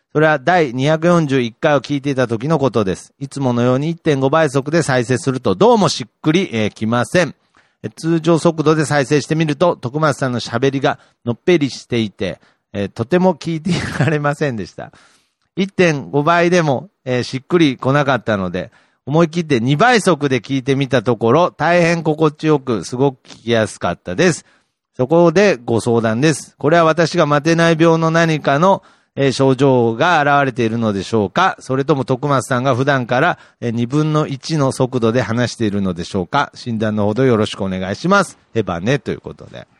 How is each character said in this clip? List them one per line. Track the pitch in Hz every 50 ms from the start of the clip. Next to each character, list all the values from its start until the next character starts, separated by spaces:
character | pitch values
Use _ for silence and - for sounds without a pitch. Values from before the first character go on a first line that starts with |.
| _ _
そ | - 151
れ | 156
は | 156 156 139
第 | 127 170 185 180 156 123 117
二 | 127 135
百 | 151 160 156 165
四 | 175 175 170 160
十 | 135 135 135
一 | 120 113 -
回 | _ - 151 147
を | 135
聞 | - - 147
い | 139
て | 127 143
い | 131
た | 131 127
時 | 110 117 101 123 151
の | 165 139
こ | 135 123
と | 98 117 101
で | 92 85
す。 | - - - _
い | _ 139 135
つ | - 139
も | 139 123 120
の | 120
よ | 120 127 127
う | 135
に | 147 165
一 | 170
点 | - _ 165 143 135
五 | 135 139
倍 | 151 160 160 143
速 | 127 139 123 147
で | 156 170
再 | 139 - 131 127 117
生 | 117 131
す | 117 - 135
る | 127 127
と、 | - - 92
ど | - 196 240 240
う |
も | 214 180
し | - - - 117
っ | - _ _
く | - 151 147
り、 | 196 185 -
え | 110 110 107
ー、 | 95
き | - - 110
ま | 110 120 120 117
せ | - - 180 165
ん。 | - - _ _ _ _ _ _ _ _ _
え | -
ー、 | 110 -
通 | - 160 160 170 165
常 | 156 170 170
速 | 147 - 170 160 160
度 | 135 156 160
で | 156 151
再 | 113 147 147 131
生 | - 151 143
し | -
て | - 156
み | 160 165
る | 147 143
と、 | 139 180 175 -
徳 | - - 117 131 151
松 | 156 147 131
さ | - 143
ん | 127 123
の | 117
喋 | - - 117 117 135 139
り | 131 139
が | 131 143 - - _ _ _ _ _
の | 117
っ | 113
ぺ | - _ 180 180 156
り | 143 120
し | - - -
て | _ 123 117
い | 113 98
て、 | - - 101 87 - - _ _ _ _ _ _ -
え | 98 101
ー、 | 92
と | - - 113
て | - 175 180
も | 185 185 165
聞 | - - 165 165
い | 156
て | 156 190
い | 170 139 110 - - -
ら | 127
れ | 160 156 151
ま | 147 147 143
せ | - 156 139
ん | 120
で | 104 85
し | - -
た。 | - 58 55 - _ _ _ _ _ _ _ _ _ _ _ _
一 | 175 196 196
点 | - - 180 165 151 135 95 87
五 | 143 143 147
倍 | 165 170 175 175 175
で | 180 180
も、 | 160 147 127 117 156 - _ _ _
え | 135 127 123
ー、 | 113
し | - -
っ | 127 -
く | - 165
り | 175 165 139 120
こ | - - 127 139
な | 147 143
か | 139 131
っ | 110 -
た | 117 107
の | 98 92 90
で、 | 85 92 - - _ _ _ _ _ _ _ 127
思 | 147 165 175
い | 151
切 | 160 175
っ | 165
て | 151 139 113
二 | 113 131 147
倍 | 147 220 247 247 214
速 | - 190 160 139 147 139
で | 131 120
聞 | - - 135 135
い | 120
て | 139 135
み | 135 139
た | 120 139 123 101
と | 127 117
こ | 101 117 113 127
ろ、 | 165 180 135
大 | - - 147 165 175 180
変 | 170 165 175 170
心 | 151 165 151 147 160 151
地 | 147 - 156
よ | 156 151 139
く、 | 131 127 113 92 82
す | - 127
ご | 123 139 143
く | 127 - _
聞 | - - - -
き | 113
や | 117 113 107
す | - -
か | - - 90
っ | 87
た | - _ 92 90
で | 110 180 180
す。 | 147 - - _ _ _ _ _ _ _ _ _ _
そ | - 127
こ | 127 165 170 175 165 156
で | 190 208 196 147
ご | 117 120 117 117 107
相 | - 120 117 117
談 | 110 113 110 117
で | 147 160 143
す。 | - - - _
こ | _ - 147
れ | 165
は | 170 165
私 | 160 156 175 165 - -
が | 175 156
待 | 147 147 147 139
て | 165 165
な | 170 165 165
い | 165
病 | 156 165 165 165 165
の | 160 165
何 | 160 165 170 165 156 143
か | - 151 139
の、 | 143 175 196 190 - - _ _ _ _ _ _
え | - 139
ー、 | 135 113
症 | - 135 135 131
状 | 120 143 139 127 123 117 113 113
が | 113 160 180 175 151
現 | 143 143 143 143 139
れ | 131 113
て | 123 117
い | 110
る | 113
の | 117 113 107 101
で | 98 90
し | - 113
ょ | 110 101
う | 92
か？ | - 170 185 180 - -
そ | - - 131
れ | 135 139
と | 147 151
も | 135 117
徳 | - 131 120 139 147
松 | 139 127 -
さ | - 135 120
ん | 131
が | 143 123
普 | 120 135
段 | 143 139 131 120
か | 107 123 131
ら、 | 160 175 151 - - _ _ _
え | -
ー、 | 120
二 | 110 120 120
分 | 117 143 151 156 156 151
の | 156 151
一 | 95 139 127 - - 165
の | 151 139 127
速 | - - 131 123 131 123
度 | 113 113
で | 113 127
話 | 107 107 113 120 123 117 -
し |
て | - 113
い | 104
る | 98 101
の | 98 92 87
で | 90 85
し | - -
ょ | 98
う | 87
か？ | - - 143 - - -
診 | - - 123 113 104
断 | 113 107 107
の | 107 101
ほ | 104 107
ど | 123 135
よ | 131 117
ろ | 104 107
し | - -
く | - 101
お |
願 | 95 92 92 92 95
い | 107
し | - -
ま | 175 196 202 180
す。 | - - _ _ _ -
ヘ | 113 104
バ | 95 87 85
ね、 | 92 117 143
と | 139 - 104
い | 78
う | -
こ | - - -
と | - -
で。 | - - 60 - - _